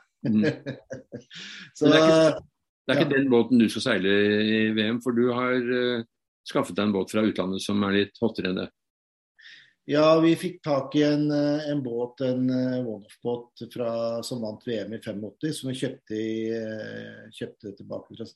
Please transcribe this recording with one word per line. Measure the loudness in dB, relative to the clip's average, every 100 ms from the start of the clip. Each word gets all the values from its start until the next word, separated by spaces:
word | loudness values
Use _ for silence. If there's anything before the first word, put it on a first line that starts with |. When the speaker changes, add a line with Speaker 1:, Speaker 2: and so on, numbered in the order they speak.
| _ _
Speaker 1:
Mm. | 0 2
Speaker 2:
<laughs> | 2 -2 -10 -14 _ -18 -16 -20 -18 -20 -18 -18 -20
Så, | 2 6
Speaker 1:
Men |
det | 8
er | 8
ikke, | 8 6 2 -8 _ _ _ -2
det | 0
er |
ikke | 2
Speaker 2:
ja. | 2
Speaker 1:
den | 4
båten | 4 6 4
du | 4
skal | 2
seile | -2 0 2
i | 2 4 2 2 2 0
V | 0
M, | -2 -2
for | -2
du | 0 0
har, | 0 -2 -2
eh, | -2 -2 -2 -4 -6 _ _ _ -6
skaffet | -4 -4 -2
deg | 0
en |
båt | 0 -2
fra | 0
utlandet | 0 0 -4 -4
som | -4 -2
er | 0
litt | 0 -2 -2
hottere | -4 -2 -6
enn | -6
det. | -8 _ _ _ _ _ _ _ -20 -20 _ _ -4
Speaker 2:
Ja, | 2 6 6
vi | 6
fikk | 2 -2 -8
tak | -2 -2 0 2
i |
en, | 2 2 0
eh, | 0 0 -2 -2
en | -4
båt, | -4 -4 -6 -4
en, | -2 0 0
eh, | 0 -2 -2
one-off-båt | -6 -8 -14 -10 -6 -6 -8 _ -14
fra, | -8 -6 -4 -4 -6
som | -8 -8
vant | -8 -10 -8
V | -6
M | -6
i | -10
femogåtti, | -10 -10 -10 -8 -8
som | -6 -8
vi | -6
kjøpte | -8 -8 _
i, | -6 -4 -4 -4
eh, | -6 -8 -10 -12 -12 -16 -18 -20
kjøpte | -14 -14 -14 -18 -16
tilbake | -14 -14 -14 -16
fra, | -16